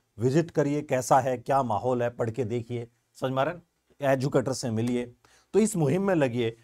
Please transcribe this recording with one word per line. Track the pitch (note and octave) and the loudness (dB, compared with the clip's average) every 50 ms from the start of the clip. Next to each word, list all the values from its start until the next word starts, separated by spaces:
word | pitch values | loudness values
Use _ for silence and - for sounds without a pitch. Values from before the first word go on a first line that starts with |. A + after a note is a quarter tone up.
| _ _ _ G2+ | _ _ _ -2
विजिट | A2+ C3+ C3 E3+ E3 E3+ | -2 2 2 2 0 2
करिए, | - D#3+ C#3 C#3+ D3 D3 | 0 -2 0 0 -2 -4
कैसा | D3+ - C3+ B2+ B2 - D3+ C3 | -2 -2 -2 -2 2 4 4 4
है, | B2 C3+ B2+ A#2+ | 4 2 -2 -2
क्या | - - C3+ C#3 | -2 0 0 2
माहौल | C3 A#2 G#2+ F#2+ - B2+ B2+ A#2+ | 2 0 -2 -2 0 0 0 0
है, | A#2+ A#2+ | 0 -2
पढ़ | A#2+ - B2 A2+ | -2 -4 -4 -4
के | G#2+ C#3 B2 | -2 -4 -4
देखिए, | G2+ A#2+ A#2+ A2+ - A#2+ A#2 A#2+ - _ _ _ _ _ | -4 -4 -6 -6 -6 -8 -10 -10 -12 _ _ _ _ _
समझ | - C#3 C3 | -6 -6 -2
में | C3 C3 | 0 0
आ | |
रहा | C#3 D#3 F3+ | -2 -2 -4
है? | E3+ - _ _ _ _ _ _ _ C#3+ C3+ | -8 -14 _ _ _ _ _ _ _ 0 0
एजुकेटर | C#3 C3 C3 D3 - C#3 A2+ C#3 | 2 2 0 0 0 0 0 0
से | B2+ - - A#2+ | -4 -4 -4 -4
मिलिए, | A2 A2 A2+ B2 B2 B2 A#2+ A#2+ - _ _ _ _ _ _ _ - | -2 -2 0 0 0 -2 -4 -6 -10 _ _ _ _ _ _ _ 2
तो | G3 | 2
इस | A3 G#3 - | 2 2 2
मुहिम | E3+ D3+ C3 - F#3+ | 0 0 2 0 0
में | G3 G3 F#3 | 0 2 2
लगिए। | D#3+ C#3 B2+ A#2 B2 A#2 A2+ A2+ - | 2 2 2 0 0 -2 -2 -4 -6